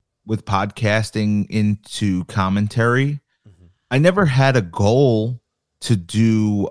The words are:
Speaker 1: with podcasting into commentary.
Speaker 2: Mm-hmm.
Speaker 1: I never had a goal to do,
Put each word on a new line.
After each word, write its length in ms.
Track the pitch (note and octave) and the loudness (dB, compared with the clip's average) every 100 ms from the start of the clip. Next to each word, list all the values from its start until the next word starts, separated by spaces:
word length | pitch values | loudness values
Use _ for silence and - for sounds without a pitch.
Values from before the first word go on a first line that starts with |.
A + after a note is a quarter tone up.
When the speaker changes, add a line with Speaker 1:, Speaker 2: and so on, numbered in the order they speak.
| _ _ - | _ _ -8
Speaker 1:
with 200 | A2 - | -8 -4
podcasting 1000 | G2 G2+ - A2 G#2+ A2 A2+ G#2 G#2 G2+ | -4 -4 -4 -2 0 -2 -4 -2 -2 -2
into 720 | G#2+ G#2 G2+ - - G#2 F#2 F2+ | -2 -2 -2 -6 -6 -2 -2 -4
commentary. 920 | G#2 F#2+ G2+ G#2 A#2+ A#2 B2 C#3 C#3+ _ _ - | -4 -2 0 -2 0 0 0 -2 -6 _ _ -20
Speaker 2:
Mm-hmm. 180 | _ F2+ _ - | _ -20 _ -4
Speaker 1:
I 80 | C3 | 0
never 260 | E3 F#3+ F3 | 2 2 2
had 320 | C3 C3+ B2+ | 4 4 2
a 40 | |
goal 760 | F2+ - G2+ B2 C#3 A2+ A2 B2 _ _ _ _ | -2 0 2 4 4 2 -2 -6 _ _ _ _
to 140 | - A2 | -2 -2
do, 720 | E2+ G#2 A2+ A2 G#2+ G#2 G2 | -2 0 2 2 0 -2 -4